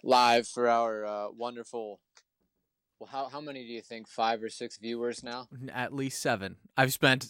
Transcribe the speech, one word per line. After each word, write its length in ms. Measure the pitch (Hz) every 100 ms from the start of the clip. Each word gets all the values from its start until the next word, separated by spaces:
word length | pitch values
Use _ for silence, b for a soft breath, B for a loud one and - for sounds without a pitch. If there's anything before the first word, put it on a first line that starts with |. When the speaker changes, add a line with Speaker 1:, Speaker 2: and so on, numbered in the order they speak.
Speaker 1:
live 420 | 120 127 120 120 113
for 220 | - 120
our, 380 | 117 117 107 107
uh, 220 | 104 104
wonderful, 680 | 113 120 120 117 120 107 98 _ _ _ _ _ _ _ _ _ -
well, 80 | 110
how, 200 | 135 139
how 100 | 143
many 260 | 151 139 120
do 60 |
you 100 | 117
think? 280 | - 113 110
Five 340 | - 113 113
or 60 | 110
six 280 | - 120 -
viewers 460 | 113 117 120 113
now? 240 | 123 120 127
Speaker 2:
N-, 160 | 131 127
at 200 | 123 123
least 280 | 139 135 -
seven. 360 | 143 113 95 90 _ -
I've 160 | 131
spent 360 | - 143 131 -